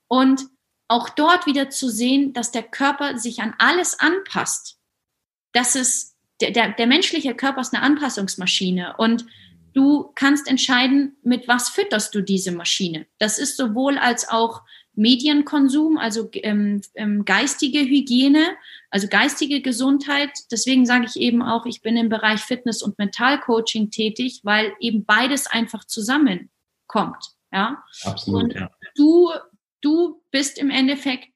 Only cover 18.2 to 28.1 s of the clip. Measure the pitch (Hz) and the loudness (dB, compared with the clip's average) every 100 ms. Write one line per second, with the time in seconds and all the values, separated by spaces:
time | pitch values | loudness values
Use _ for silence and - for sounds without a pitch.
18.2 | 277 311 330 381 - - _ 202 196 202 | 4 4 4 -2 -12 -20 _ -4 0 2
19.2 | 277 285 277 277 262 233 262 277 277 285 | 2 0 -2 -2 -2 0 2 0 0 -2
20.2 | 285 - - 226 247 262 240 247 233 - | -2 -6 -8 -4 2 4 4 4 2 -2
21.2 | 240 233 - 233 240 - 220 233 226 220 | 0 0 0 -2 -4 -8 -2 0 0 0
22.2 | 220 214 - 247 240 226 202 202 202 - | 0 0 -2 -6 -4 -4 -6 -4 -4 0
23.2 | 247 285 - 226 220 220 214 - 220 220 | 0 0 0 0 0 -2 -4 -2 -4 -2
24.2 | 254 - 202 214 214 - 233 214 202 214 | -6 -6 -2 0 0 -4 -4 -2 2 2
25.2 | 262 277 - 233 226 214 - 226 208 285 | 2 -2 -2 -4 -4 -8 -10 -6 -2 2
26.2 | 269 180 - _ _ _ - 214 - - | 2 0 -8 _ _ _ -6 -2 -2 -6
27.2 | - _ _ 190 220 294 - - 98 | -18 _ _ -4 -4 -6 -14 -12 -8